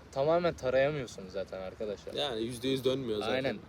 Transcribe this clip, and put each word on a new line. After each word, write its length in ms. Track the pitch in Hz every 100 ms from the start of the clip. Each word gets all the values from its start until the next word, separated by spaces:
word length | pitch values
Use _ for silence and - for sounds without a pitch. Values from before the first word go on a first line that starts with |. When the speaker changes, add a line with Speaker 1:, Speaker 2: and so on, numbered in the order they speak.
| -
Speaker 1:
tamamen 420 | 135 143 170 175
tarayamıyorsunuz 800 | - 131 131 139 151 113 - 95
zaten 280 | 95 92 95
arkadaşlar. 540 | 95 92 107 98 -
Speaker 2:
Yani 280 | - 143 110
yüzde 260 | 113 120 131
yüz 160 | 135
dönmüyor 340 | 127 135 123 104
zaten. 140 | 107
Speaker 1:
Aynen. 220 | 131 135 107